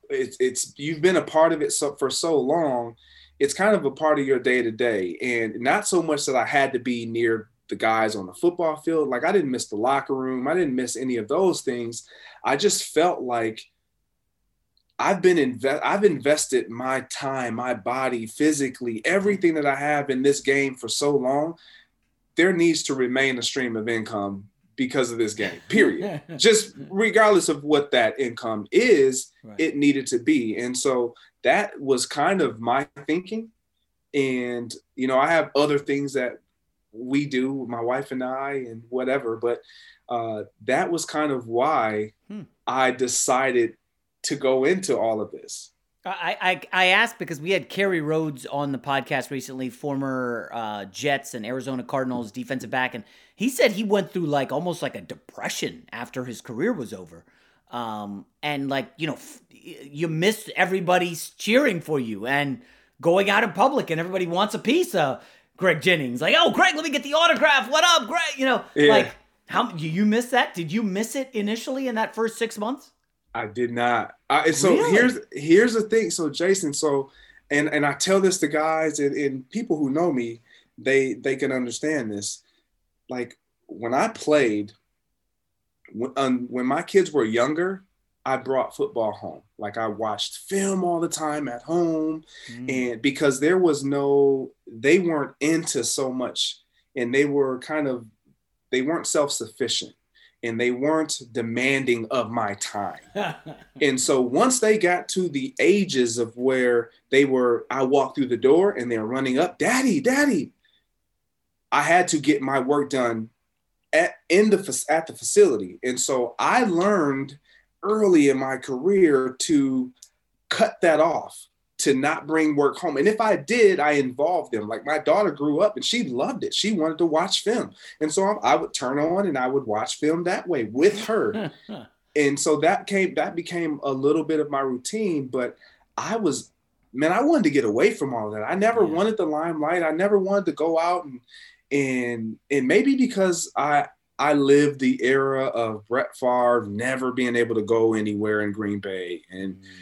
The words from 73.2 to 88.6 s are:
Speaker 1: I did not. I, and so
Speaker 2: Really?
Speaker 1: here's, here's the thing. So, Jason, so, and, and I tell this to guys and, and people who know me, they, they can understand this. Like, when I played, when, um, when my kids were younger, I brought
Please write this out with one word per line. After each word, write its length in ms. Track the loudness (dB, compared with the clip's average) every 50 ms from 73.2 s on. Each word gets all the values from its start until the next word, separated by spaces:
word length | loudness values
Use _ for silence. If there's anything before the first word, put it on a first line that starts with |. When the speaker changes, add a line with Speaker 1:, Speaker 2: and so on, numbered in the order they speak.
| _ _
Speaker 1:
I 140 | -10 -8 -8
did 240 | -6 -4 -4 -4 -2
not. 460 | -2 0 0 2 2 0 -2 -4 -10 _ _ 0
I, 180 | 2 2 4
and 80 | 2 2
so 140 | 4 4 4
Speaker 2:
Really? 200 | 4 4 4 4
Speaker 1:
here's, 280 | 4 4 4 4 2 -2 -8 -12
here's 420 | -12 -4 2 6 6 6 6 6 2
the 80 | 0
thing. 280 | 0 2 0 0 0 0
So, 200 | -2 -2 -4 -4
Jason, 420 | -2 0 2 2 2 2 0 -4 -2
so, 380 | 0 0 0 2 0 -2 -4 _ _ -20 -20 _ _ _ -2
and, 200 | 0 0 0 0
and 180 | 0 0 0
I 60 | 0
tell 280 | 0 0 0 2 4 4
this 180 | 4 4 2 2
to 100 | 0 0
guys 500 | 0 0 0 2 2 0 0 0 0 0
and, 160 | 0 0 0
and 340 | 0 -2 -2 -4 -6 -10 _
people 260 | -8 -6 -4 -2 -2
who 140 | 0 0 0
know 220 | 0 0 0 0
me, 280 | 0 0 -2 -4 -8 -12 _ _ _ _ _ _ _
they, 380 | -6 -2 2 2 2 2 0 -2
they 220 | -4 -2 -4 -2
can 160 | -2 -2 -2
understand 580 | -2 -2 -4 -6 -6 -6 -4 -2 -2 -2 -4 -4
this. 320 | -6 -8 -8 -8 -10 -12 _ _ _ _ _ _ _ _ _ _ _ _ _ -10
Like, 300 | -8 -8 -8 -10 -12 _ _ _ _ _ _
when 280 | -18 -12 -8 -6 -2 0
I 140 | 0 0 0
played, 640 | -4 -4 0 2 4 4 4 2 0 -2 -4 -8 -12 _ _ _ _ _ _ _ _ _ _ _ _ _ _ _ _ _ _ _ _ _ _ -14
when, 200 | -10 -8 -8 -6 -2
um, 300 | -2 0 0 0 0 -2 -4
when 160 | -6 -4 -2
my 160 | -2 -2 -2
kids 300 | -2 2 2 2 2 4
were 120 | 2 0 0
younger, 600 | 2 2 0 0 0 0 -2 -4 -4 -4 -8 -12 _ _ _ _ _ _ _ -6
I 120 | -4 -4
brought 400 | -4 -2 -2 -2 -2